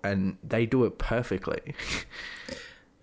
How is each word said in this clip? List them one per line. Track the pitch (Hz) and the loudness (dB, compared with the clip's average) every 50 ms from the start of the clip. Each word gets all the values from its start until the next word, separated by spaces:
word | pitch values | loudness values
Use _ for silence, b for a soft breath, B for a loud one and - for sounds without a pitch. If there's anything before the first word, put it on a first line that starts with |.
| - | -2
and | 101 98 95 95 95 - - - | 0 2 4 2 2 0 -4 -4
they | - 113 113 117 | 0 2 2 4
do | 113 135 127 117 | 4 6 6 4
it | 98 - - | 4 2 0
perfectly. | - - 113 123 120 - 95 - - - - - - 143 - B | 0 0 2 0 0 0 -2 -2 0 -2 -4 -4 -4 -8 -8 B
<laughs> | B B B B B B B B B B B B B B B B B B B B B B B _ | B B B B B B B B B B B B B B B B B B B B B B B _